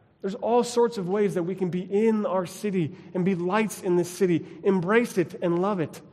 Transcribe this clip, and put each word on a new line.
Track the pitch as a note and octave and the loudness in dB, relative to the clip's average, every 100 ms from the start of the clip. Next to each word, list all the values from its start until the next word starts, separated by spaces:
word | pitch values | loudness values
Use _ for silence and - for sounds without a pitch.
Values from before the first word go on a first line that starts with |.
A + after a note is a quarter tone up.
| _ _ | _ _
There's | G3 | -8
all | A3+ G#3+ A#3+ | -4 0 2
sorts | A#3 A#3+ A#3 A3 | 2 2 2 0
of | F3 | -2
ways | G#3 G3+ | 0 2
that | E3+ | 0
we | E3+ | -2
can | F#3 F3+ | -2 -2
be | F3+ | -2
in | F#3 G3 A3+ G#3+ | 0 2 4 2
our | G3+ F#3 F3 | 0 -2 -2
city | - G#3 F#3 D3+ - - | -4 -2 0 -2 -4 -6
and | F#3 | -2
be | F3+ | 0
lights | F3 F3+ G#3+ A3 - | 0 0 0 0 -2
in | G3 F3 | 0 2
this | F3 | 0
city. | - F#3+ D#3+ - - | 0 2 2 -2 -4
Embrace | G3+ F#3+ E3+ A3+ A#3+ G3 | 0 2 2 2 2 0
it | D#3+ G#3+ | -2 -2
and | F3+ E3+ | -2 0
love | G3 G3 | 0 -2
it. | D3+ - - | -4 -8 -20